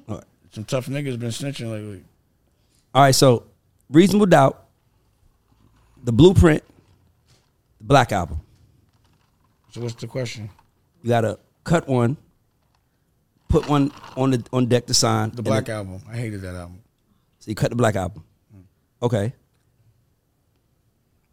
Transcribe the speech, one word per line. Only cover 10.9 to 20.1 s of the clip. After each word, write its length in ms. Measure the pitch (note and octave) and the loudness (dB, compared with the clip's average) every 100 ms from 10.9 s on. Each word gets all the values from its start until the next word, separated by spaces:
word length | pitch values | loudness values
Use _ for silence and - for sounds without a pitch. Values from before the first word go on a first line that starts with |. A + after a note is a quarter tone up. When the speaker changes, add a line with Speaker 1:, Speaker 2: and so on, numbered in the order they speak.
| _ | _
Speaker 1:
You 80 | A2+ | -2
gotta 280 | A#2 G#2+ G2 _ _ | 0 0 -6 _ _
cut 220 | - E3 D3 | -2 -2 0
one, 300 | B2+ A#2 D3+ _ _ _ _ _ _ _ _ _ _ _ _ _ | 0 0 -2 _ _ _ _ _ _ _ _ _ _ _ _ _
put 200 | D#3 C#3+ | -2 0
one 240 | D3 C#3 - - - | 0 0 -4 -14 -4
on 140 | C3+ | -2
the, 140 | B2+ - | -2 -4
on 120 | B2+ B2 | -4 0
deck 200 | A#2+ - | -2 0
to 80 | |
sign, 360 | A#2+ A#2 A2 A2 | -2 0 0 -4
Speaker 2:
The 60 | A#2 | -6
Speaker 1:
and 80 | |
Speaker 2:
Black 220 | A2 G#2+ A2 | -4 -4 -4
Speaker 1:
then 100 | A2 | -10
Speaker 2:
Album. 240 | F#2+ F#2 G2+ | -12 -16 -14
I 60 | A#2 | -12
hated 240 | A#2 G#2 | -10 -10
that 140 | F#2 | -12
album. 260 | F2+ F2 F#2 _ _ _ _ _ _ | -14 -16 -20 _ _ _ _ _ _
Speaker 1:
So 120 | - | -12
you 40 | |
cut 140 | G#2+ - | -6 -4
the 80 | A#2+ | 0
Black 200 | A2+ G2 | -2 -2
Album. 280 | F2+ G#2+ - _ _ | -8 -10 -20 _ _
Speaker 2:
Hmm. 540 | G2 F2+ _ _ _ | -20 _ _ _ _
Speaker 1:
Okay. 300 | A#2+ A2+ G#2+ - _ _ _ _ _ _ _ | -4 -2 -4 -10 _ _ _ _ _ _ _